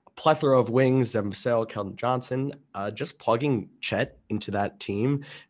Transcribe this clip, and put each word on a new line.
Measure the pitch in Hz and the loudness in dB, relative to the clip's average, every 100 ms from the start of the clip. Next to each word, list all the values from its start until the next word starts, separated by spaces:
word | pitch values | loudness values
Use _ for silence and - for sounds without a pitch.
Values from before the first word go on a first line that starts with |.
| _ | _
a | |
plethora | - 160 156 147 131 | -2 2 4 4 4
of | 113 | 4
wings, | 123 131 131 117 | 4 4 4 2
Devin | 110 101 | 0 -2
Vassell, | 95 127 117 113 | -4 0 0 -2
Keldon | 107 98 95 | -6 -8 -4
Johnson, | 120 127 123 127 139 - _ | -2 -2 -2 -4 -4 -8 _
uh, | 98 104 | -8 -8
just | 110 147 - | -6 -10 -6
plugging | - 117 147 120 - - | 0 2 2 0 -2 -10
Chet | - 104 135 - - | -4 -2 -2 -6 -8
into | 104 - | -6 -4
that | 101 101 - | -2 -2 -4
team | - 101 127 143 143 - | -6 -2 0 0 -4 -20